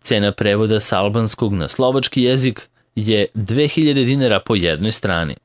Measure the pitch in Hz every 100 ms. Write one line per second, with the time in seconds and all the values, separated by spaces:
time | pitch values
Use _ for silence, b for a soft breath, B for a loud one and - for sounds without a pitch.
0 | - 110 101 - 107 101 107 107 - 101
1 | 101 110 110 - 113 101 78 - 127 131
2 | 127 - 123 131 127 110 - _ _ -
3 | 107 107 98 110 101 120 147 - 151 139
4 | 123 139 127 98 - 107 85 78 104 -
5 | 101 85 80 60